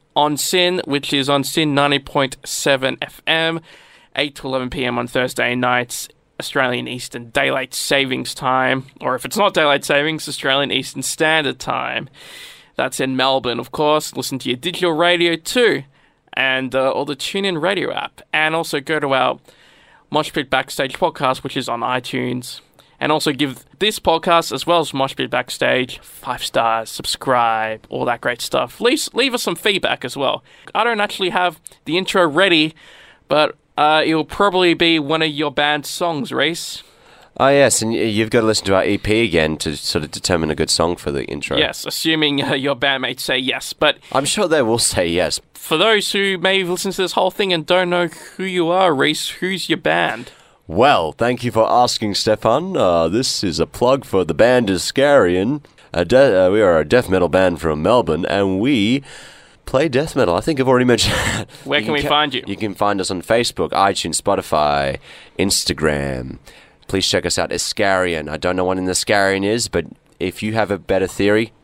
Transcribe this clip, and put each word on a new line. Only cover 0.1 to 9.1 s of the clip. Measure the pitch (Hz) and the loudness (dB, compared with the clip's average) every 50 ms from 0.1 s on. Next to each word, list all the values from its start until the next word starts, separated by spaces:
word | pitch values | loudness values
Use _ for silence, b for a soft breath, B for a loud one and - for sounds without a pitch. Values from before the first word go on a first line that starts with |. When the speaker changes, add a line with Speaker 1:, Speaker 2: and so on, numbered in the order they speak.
| - | 0
Speaker 1:
on | - 147 151 151 | 0 0 2 0
Sin, | 135 - - - 180 180 180 180 180 - | -2 -4 -2 0 2 2 2 0 -2 -2
which | - 139 139 139 - | -2 -4 -4 -2 -2
is | 147 139 131 139 | -2 0 0 2
on | 143 139 135 | 0 0 0
Sin | - - 170 160 151 | -2 -2 -2 0 0
ninety | 139 143 143 143 143 139 | 2 2 2 2 2 -2
point | 143 - - 143 135 131 - - - | -2 -4 -2 -2 -2 -2 -4 -10 -12
seven | - - - - 151 139 127 131 131 127 - | -10 -8 -2 0 0 2 2 0 -2 -4 -6
F | - - - - _ - | -10 -12 -14 -8 _ -2
M, | 160 160 165 165 165 160 160 B B B B B B B B B - | 0 0 0 -2 -2 -4 -8 B B B B B B B B B -6
eight | - 147 147 147 | -4 -4 -4 -6
to | - - 135 | -8 -6 -4
eleven | 131 131 127 123 | -4 -4 -4 -4
P | 127 165 127 | -4 -4 -4
M | 123 120 120 | -2 -2 -2
on | 120 | -4
Thursday | 123 - 131 123 127 - - 123 120 123 | -2 -2 -2 -2 -2 -2 -2 -2 -2 0
nights, | 123 123 123 123 123 123 120 - - - - _ _ _ _ _ - | 0 0 0 0 0 -2 -4 -8 -12 -12 -14 _ _ _ _ _ -12
Australian | - - - 147 131 123 123 123 123 123 | -10 -4 -2 0 0 0 0 -4 -6 -8
Eastern | 123 123 - - - 120 120 117 | -10 -10 -12 -12 -12 -14 -12 -6
Daylight | - 139 123 135 135 135 131 127 - | -2 -2 0 0 0 -2 -4 -6 -8
Savings | - - - 147 139 135 131 131 127 127 - - | -6 -2 0 2 2 2 0 -2 -4 -6 -8 -8
Time, | - 147 127 131 131 131 131 131 135 135 135 - - | -4 -2 0 2 2 2 2 0 -2 -4 -8 -12 -8
or | - 135 | -4 -4